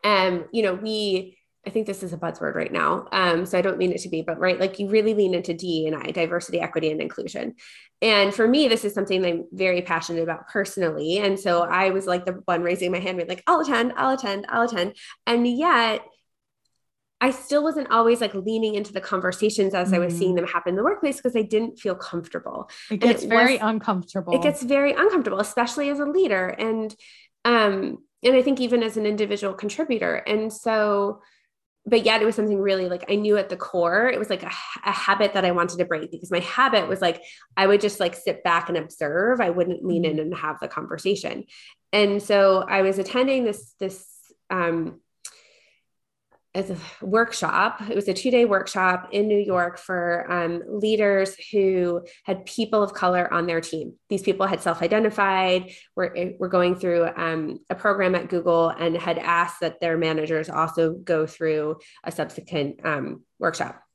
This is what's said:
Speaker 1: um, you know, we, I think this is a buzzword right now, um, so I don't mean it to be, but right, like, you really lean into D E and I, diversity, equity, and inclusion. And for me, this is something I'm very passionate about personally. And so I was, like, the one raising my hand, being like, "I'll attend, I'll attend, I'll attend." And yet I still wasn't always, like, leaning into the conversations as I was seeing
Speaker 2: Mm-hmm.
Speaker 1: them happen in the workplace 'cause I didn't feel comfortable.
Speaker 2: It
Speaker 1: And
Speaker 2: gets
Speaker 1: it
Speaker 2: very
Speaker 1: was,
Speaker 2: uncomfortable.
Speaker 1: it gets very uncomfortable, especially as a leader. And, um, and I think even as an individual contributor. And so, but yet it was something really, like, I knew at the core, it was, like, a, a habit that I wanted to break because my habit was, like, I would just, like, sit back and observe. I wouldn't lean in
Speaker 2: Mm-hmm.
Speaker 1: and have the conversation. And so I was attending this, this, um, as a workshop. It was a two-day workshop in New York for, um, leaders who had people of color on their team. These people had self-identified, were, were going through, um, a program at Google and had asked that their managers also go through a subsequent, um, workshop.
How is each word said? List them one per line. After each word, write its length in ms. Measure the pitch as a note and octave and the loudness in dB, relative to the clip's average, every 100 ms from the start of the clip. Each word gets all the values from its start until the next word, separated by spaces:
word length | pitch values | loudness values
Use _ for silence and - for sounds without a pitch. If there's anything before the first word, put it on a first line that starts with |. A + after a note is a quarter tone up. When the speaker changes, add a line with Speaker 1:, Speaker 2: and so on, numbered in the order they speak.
Speaker 1:
um, 400 | G#3 G3+ F#3 F3+ E3 | 2 2 2 0 -4
you 100 | A#3 | -2
know, 120 | G#3 | -2
we, 640 | F#3 A3 G#3+ G#3 F#3 F#3 _ _ _ - | -2 -4 -4 -2 -2 -4 _ _ _ -6
I 40 | |
think 160 | A3 G#3 | -4 -4
this 160 | F#3+ | -8
is 100 | F#3 | -8
a 60 | E3 | -8
buzzword 360 | E3+ D#3+ D2 | -8 -6 -4
right 180 | - - | -4 -4
now, 340 | E2+ D#2+ F3 - | 0 0 0 -2
um, 340 | F#3+ F3+ E3+ F#3 | 0 2 0 0
so 100 | F#3 | 0
I 60 | |
don't 160 | F#3 F#3 | 0 0
mean 140 | F#3 | -2
it 100 | - | -2
to 80 | - | -6
be, 100 | D#3+ | -6
but 180 | D#3+ D#3+ | -6 -2
right, 220 | F3+ F3+ | 0 0
like, 180 | F#3+ F#3+ | -2 -4
you 120 | G3+ | 0
really 240 | A3 G#3+ | 2 2
lean 180 | G#3 G3 | 2 2
into 220 | F3+ F3 | 0 -4
D 300 | E3+ F3+ D#3+ | -6 -4 -2
E 20 | D#3 | -2
and 100 | D#3 | -4
I, 140 | D3+ | -6
diversity, 500 | E3+ E3 F3 - E3+ | -2 -2 -2 -4 -4
equity, 300 | E3+ D#3+ D#3 | -2 -2 -2
and 100 | D#3 | -2
inclusion. 540 | D3+ - F3+ - - - - - - _ | -6 -8 -10 -8 -8 -10 -20 -20 -20 _
And 320 | A3 G#3 G3 | 2 4 4
for 120 | G3+ A3 | 4 4
me, 220 | C4+ C#4+ | 4 4
this 160 | A3+ | 2
is 80 | G#3 | 0
something 320 | G3+ G3 F#3 | -4 -2 0
I'm 220 | F#3 E3+ E3+ | 0 -2 -6
very 280 | F#3 F#3+ F3+ | -2 0 0
passionate 420 | F3+ E3+ E3+ E3+ | 0 -4 -2 -4
about 260 | E3 D#3+ - | -4 -6 -6
personally. 680 | G#3+ G3 - E3+ D3+ D3+ F#3 | -4 -4 -2 -2 -2 -2 0
And 220 | G3+ G3 | 0 0
so 220 | F#3+ F3 | 2 2
I 280 | E3+ F3 F#3+ | 2 2 2
was, 160 | F#3+ F#3+ | 0 0
like, 200 | F3+ F3+ | -2 -2
the 60 | F#3 | -6
one 180 | - F3 | -2 0
raising 300 | F3 F3+ F3+ | 0 -2 -2
my 60 | F3 | -2
hand, 180 | F#3+ F#3 | -4 -6
being 120 | E3+ | -6
like, 160 | F#3 - | -4 0
"I'll 140 | E4+ | 2
attend, 340 | D4+ A#3+ A#3+ - | 2 0 0 0
I'll 180 | C4+ | 0
attend, 320 | C4 A#3+ G3 - | 0 -2 -6 -4
I'll 120 | A#3 | 0
attend." 340 | A#3 G#3+ F3+ G#3 - - - | 0 0 -2 -4 -20 -10 -2
And 200 | A#3 A#3+ | 2 2
yet 560 | A#3+ E4 C4+ A3+ G#3+ - _ _ _ _ _ _ _ _ _ _ _ | 2 2 4 2 0 -8 _ _ _ _ _ _ _ _ _ _ _
I 100 | B3+ | 0
still 300 | C4 - C#4+ | 0 0 0
wasn't 280 | D4+ D4+ C4+ | 2 -2 0
always, 320 | A3+ A#3 A#3+ | 4 4 4
like, 100 | A3 | 0
leaning 420 | G3 F#3+ A3 A3 G#3 | -4 -4 0 0 -2
into 180 | G#3 | -4
the 60 | G3 | -8
conversations 720 | F#3 F#3+ F#3 F3+ G#3+ G#3+ G3 | -4 -2 -2 0 0 2 0
as 180 | F#3+ F3+ | 2 2
I 60 | F#3 | 2
was 160 | F3 E3+ | 2 0
seeing 140 | F#3 | 0
Speaker 2:
Mm-hmm. 60 | F3+ | 2
Speaker 1:
them 100 | F3 | 0
happen 240 | F3 F3+ | -2 -2
in 60 | F#3 | 0
the 60 | |
workplace 380 | B3+ G4+ D4+ C4+ | 0 0 -2 0
'cause 160 | B3+ A#3 | -2 0
I 60 | |
didn't 360 | G#3+ G#3+ A3+ - | 0 0 -2 -4
feel 160 | G3+ | -6
comfortable. 760 | F#3 - F3 E3 - - - - - - | -6 -6 -8 -8 -10 -8 -10 -12 -16 -8
Speaker 2:
It 60 | |
Speaker 1:
And 80 | G#3 | 2
Speaker 2:
gets 220 | A#3 A3+ | 4 4
Speaker 1:
it 40 | - | 2
Speaker 2:
very 240 | A3+ B3 B3+ | 4 6 4
Speaker 1:
was, 20 | |
Speaker 2:
uncomfortable. 720 | G#3+ A3 - F#3+ F3 G3 F3 | 0 -2 -2 -2 -4 -8 0
Speaker 1:
it 100 | B3+ | 2
gets 200 | G3 C#4+ | 2 0
very 300 | B3 C#4 C#4+ | 0 2 2
uncomfortable, 460 | - F#4 F#4 A3+ F#3+ | 4 2 2 0 -2
especially 520 | G#3 - A#3+ D4+ C#4+ | -2 0 -2 -2 -2
as 100 | C#4+ | -2
a 60 | D4 | 0
leader. 400 | F4 F4+ F#3+ F#3 | 2 2 2 -2
And, 500 | - A3+ A3 G#3+ - - - _ _ | -4 -2 -2 -4 -10 -20 -20 _ _
um, 540 | A#3+ A#3+ G#3 G3 F#3+ - _ _ | 2 4 4 2 -4 -8 _ _
and 120 | B3 | 4
I 60 | C4 | 6
think 180 | B3+ C4 | 4 2
even 240 | B3 A#3+ | 2 2
as 140 | A3 A3 | 0 -2
an 80 | |
individual 480 | G#3 G#3 G#3 G3+ G3+ | -2 0 -2 -2 -4
contributor. 600 | F#3+ G#3 G3+ D#4 A3+ F3+ | -6 -8 -4 -2 0 0
And 360 | - - G#3+ A3 | -2 0 -2 -2
so, 680 | G#3+ A#3 A3 G#3 G3+ G3+ G#3 _ _ _ _ _ _ | -4 -2 0 2 2 0 -4 _ _ _ _ _ _
but 220 | - A#3 A3+ | 2 2 4
yet 160 | A3 | 4
it 20 | |
was 120 | G#3+ A3+ | 2 2
something 220 | G#3+ G3+ | 0 0
really, 300 | G3 F#3+ F3+ | 2 0 -2
like, 160 | F3 - | -4 -2
I 60 | G3+ | 0
knew 200 | G#3 G#3 | 4 2
at 140 | F#3+ | 2
the 60 | F3+ | -6
core, 500 | - F3+ E3+ F#3+ B3 | -4 0 2 2 2
it 100 | A#3+ | 0
was, 120 | G#3 | -4
like, 120 | F#3 | -4
a, 80 | E3+ - - - - | -6 -10 -12 -8 -6
a 40 | |
habit 440 | - - G3+ G3+ | -2 0 2 2
that 100 | G3+ | 2
I 60 | F#3 | 2
wanted 260 | F3 F3 F3 | 2 2 2
to 80 | |
break 260 | F3 D#3+ E3+ | 0 -2 -4
because 200 | E3 F3+ | -12 -4
my 100 | F3+ | -2
habit 480 | F3 - C4 A#3 E3 | -2 2 4 4 0
was, 140 | F#3 | 0
like, 200 | F3+ E3 - - - | 0 0 -10 -20 -10
I 120 | - G3 | 2 4
would 160 | G3+ | 6
just, 180 | G#3 G3+ | 4 0
like, 140 | F3+ | -2
sit 280 | F3+ - - | -2 -6 -2
back 280 | F3+ E3+ E3+ | 0 0 0
and 80 | E3+ | -4
observe. 640 | D#3 - D3 D#3+ G#3+ B3 | -4 -6 -2 0 0 2
I 80 | F#3+ | 2
wouldn't 340 | E3+ F3 F3+ | 2 0 -2
lean 220 | F3+ E3+ E3 | -2 0 0
in 60 | |
Speaker 2:
Mm-hmm. 80 | D#3 | 0
Speaker 1:
and 140 | D#3 - | -4 -6
have 220 | D#3 D3+ | -6 -8
the 100 | D3 | -8
conversation. 760 | - - E3 F#3+ G3 - - - - - _ _ | -10 -8 -6 -2 -2 -4 -8 -12 -20 -20 _ _
And 300 | G#3 G3+ G3+ | 2 4 2
so 420 | G3+ G3+ G3 F#3+ F#3 | 2 6 6 6 2
I 140 | G3 | 2
was 180 | F#3+ F#3+ | 2 0
attending 460 | F#3+ B3 C4 C4+ | -2 0 2 2
this, 300 | A#3 G#3 - _ | 0 -4 -12 _
this, 280 | F#3+ F#3+ - - _ _ _ | -8 -8 -20 -20 _ _ _
um, 520 | F#3 E3+ E3 D#3+ - _ _ - _ _ _ _ _ _ _ _ _ _ _ _ | -2 0 0 -4 -10 _ _ -20 _ _ _ _ _ _ _ _ _ _ _ _
as 160 | F3+ F#3+ | -8 -6
a 80 | F3+ - - | -8 -12 -14
workshop. 800 | G3 G#3+ A#3 - E3 - G#3 - G#3 | 0 0 0 -2 -2 0 0 -2 -6
It 60 | |
was 140 | G3+ G3+ | -4 -2
a 40 | |
two-day 320 | F#3 C4 B3 | -2 2 4
workshop 640 | A#3 F#3+ F#3 G3+ F#3 F3+ F3+ | 4 2 0 0 2 2 -2
in 160 | G3+ G#3+ | -2 2
New 100 | G#3 | 2
York 400 | G3+ F3+ F3 F3 | 2 0 0 -4
for, 480 | - F3+ F3 E3+ - | -6 -4 0 -2 -2
um, 360 | F3 E3+ E3+ - | -2 -2 -4 -6
leaders 680 | G#3+ G#3+ G#3+ G#3 G3 F#3+ - - | -4 0 2 4 4 0 -4 -4
who 520 | G#3+ F#3+ F#3 F3 F3 F3 - | 0 2 2 0 -2 -6 -16
had 200 | - F#3 | -6 -6
people 380 | - - A3 G#3+ | -6 -6 0 2
of 100 | G3+ | 0
color 400 | G3 F#3 F3+ F3 | 0 2 2 2
on 140 | E3+ E3+ | 0 0
their 140 | E3 | -2
team. 320 | D#3+ E3 D3 - _ | -4 -8 -10 -14 _
These 140 | G3 | -4
people 240 | F#3+ F#3+ F#3+ | 0 0 0
had 140 | F#3 | 0
self-identified, 1120 | F#3 E3 E3+ G#3+ A3 G#3+ G3 F#3+ F#3 F#3 F#3 - - | -2 -2 0 2 2 2 0 2 2 2 -2 -18 -14
were, 180 | - F3+ E3+ F3+ - | -4 -4 -4 -6 -4
were 80 | F#3 | 0
going 260 | F#3 F3+ | 2 2
through, 340 | F3+ F3+ E3+ E3 E3+ | 2 0 2 0 0
um, 440 | E3 D#3+ D#3 - _ | -4 -2 -6 -8 _
a 60 | F#3 | -2
program 400 | G#3+ G3 F#3 F3+ | 0 2 2 0
at 120 | - | -2
Google 420 | F3 E3+ E3+ E3 | -2 2 4 2
and 260 | - E3+ E3 | 2 -2 -2
had 220 | F3 E3 | -2 -2
asked 420 | E3 E3+ F3+ - | 0 0 0 -2
that 180 | E3+ E3 | -6 -2
their 160 | E3+ E3 | -2 0
managers 540 | D#3+ D#3 D#3 D#3+ D#3 | 0 0 -2 -2 -2
also 440 | - D#3+ E3 E3 | -2 -2 2 0
go 300 | F3 F3+ E3 | 0 -2 0
through 520 | D#3 - D#3+ D#3 D3+ D#3+ - - | 0 -2 -2 0 -2 -6 -12 -14
a 80 | - | -12
subsequent, 760 | F3 D#3 - - E3+ C#3+ - | -6 -6 -8 -8 -4 -4 -4
um, 380 | - D3 C#3+ - _ _ | -4 -4 -6 -10 _ _
workshop. 420 | - - - - _ | -4 -2 -8 -8 _